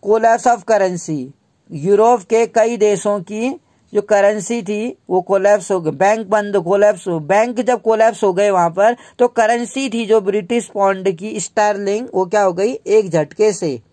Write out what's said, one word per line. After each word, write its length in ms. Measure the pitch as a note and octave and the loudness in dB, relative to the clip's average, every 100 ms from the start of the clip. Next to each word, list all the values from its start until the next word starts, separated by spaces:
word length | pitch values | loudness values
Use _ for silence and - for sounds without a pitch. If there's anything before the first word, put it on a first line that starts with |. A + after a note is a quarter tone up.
| G3+ | 0
collapse 500 | A3 A3+ A#3 B3 A#3+ | 2 2 2 2 0
of 80 | F3+ | 0
currency, 600 | G#3+ F#3+ F3+ - D3+ B2+ - _ _ _ | 2 2 -2 -6 -8 -8 -16 _ _ _
यूरोप 500 | D#3 D#3+ G3+ A3+ A#3+ | -8 0 4 4 2
के 240 | F3+ A3+ A#3 | 0 0 0
कई 320 | A3+ A3 A#3 | 0 0 2
देशों 420 | G#3 G3+ G#3 G3+ | 0 0 -2 -4
की 400 | E3+ G#3+ A#3+ F4 _ _ _ | -6 -6 -6 -6 _ _ _
जो 80 | G#3 | -6
करेंसी 600 | G3+ G#3 G3+ G#3+ F3+ A#3+ | 0 2 2 0 -4 -6
थी, 360 | F#3+ G#3 A#3 - - | -4 -6 -6 -10 -2
वो 120 | F#3 | -2
कोलैप्स 500 | F#3+ G3 G3 G#3 F3 | 0 0 4 2 0
हो 100 | F#3+ | -2
गई, 100 | D#3 | -2
बैंक 360 | C#3 F#3+ A3+ G3+ | 0 0 0 0
बंद, 300 | G#3+ G#3 G3+ | -2 0 -2
कोलैप्स 500 | E3+ G3+ G#3 G3 G3 | 0 2 2 2 -4
हो, 120 | E3 | -6
बैंक 420 | D3 G3 A#3 A#3 | 0 0 0 -2
जब 200 | A3+ A#3+ | -2 -2
कोलैप्स 420 | A3 A3 A3 A#3 | 0 2 2 2
हो 100 | G3+ | -2
गए 160 | F3+ G#3 | 2 0
वहाँ 200 | F#3+ E3+ | 2 0
पर, 280 | F3 G#3 A#3+ - - | 2 0 0 -10 -2
तो 80 | A#3+ | 0
करेंसी 600 | - A3 A#3+ A#3+ C4+ C4+ | 2 0 0 -4 -6 -6
थी 160 | A#3 G#3+ | -4 0
जो 160 | A3 | 0
ब्रिटिश 440 | F#3+ G3+ F3 A#3+ - | 2 -4 -2 -4 -4
पाउंड 520 | G#3 G3 F#3+ F#3+ E3 | -2 0 0 -4 -4
की, 220 | G#3 A3 | -8 -8
स्टर्लिंग, 680 | - - G#3 G3+ G3+ G#3 B3+ | -6 0 0 0 -4 -4 -4
वो 120 | - F#3 | -4 0
क्या 160 | G#3 | 2
हो 100 | G3 | 0
गई, 200 | F3+ G#3 C4 - | 0 -2 -4 0
एक 220 | G#3+ G3 | 0 2
झटके 440 | D#3+ D3+ - G#3+ | -2 -2 0 0
से। 280 | F3+ E3+ B2 _ | 0 -6 -6 _